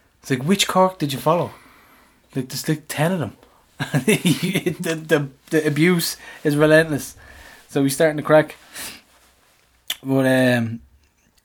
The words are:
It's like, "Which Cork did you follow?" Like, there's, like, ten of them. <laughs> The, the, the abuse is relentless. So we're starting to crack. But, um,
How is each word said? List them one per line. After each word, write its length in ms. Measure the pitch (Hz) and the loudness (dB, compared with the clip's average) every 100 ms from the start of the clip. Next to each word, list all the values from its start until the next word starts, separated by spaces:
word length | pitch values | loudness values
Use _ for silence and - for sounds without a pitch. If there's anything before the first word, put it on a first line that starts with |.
| _ _ | _ _
It's 80 | - | -6
like, 120 | 127 | -4
"Which 240 | 143 196 - | 0 0 0
Cork 320 | 185 185 185 | 2 2 0
did 140 | 147 | -6
you 40 | 131 | -2
follow?" 320 | 151 170 120 - - _ _ _ _ _ _ 139 | 0 0 -2 -10 -20 _ _ _ _ _ _ -10
Like, 140 | 131 | -8
there's, 180 | 123 - | -8 -4
like, 160 | 156 - | -4 -6
ten 240 | - 160 | -4 -2
of 60 | 185 | -2
them. 160 | 104 - - _ _ _ | -6 -10 -20 _ _ _
<laughs> 0 | |
The, 1160 | - 123 - 190 180 143 180 190 - 156 175 160 160 | -4 -2 0 0 0 -2 -2 -2 -4 -6 -6 -6 0
the, 220 | 156 139 - _ | 0 0 -10 _
the 160 | 160 156 | 0 0
abuse 520 | 143 170 180 - - - - | 2 2 2 -2 -8 -16 -6
is 140 | 156 147 | -2 2
relentless. 580 | 156 156 160 139 - - - - - - - | 6 6 4 -2 -8 -16 -20 -20 -20 -20 -6
So 120 | 147 | -2
we're 80 | 139 | 0
starting 280 | 135 160 151 | 2 0 0
to 60 | |
crack. 320 | 127 151 151 - - - - - _ _ _ _ _ _ _ _ _ - | 4 4 4 -4 -20 -16 -16 -16 _ _ _ _ _ _ _ _ _ -12
But, 220 | 135 135 131 127 127 123 | -2 0 2 2 2 2
um, 240 | 113 117 - _ _ _ _ _ | -2 -8 -14 _ _ _ _ _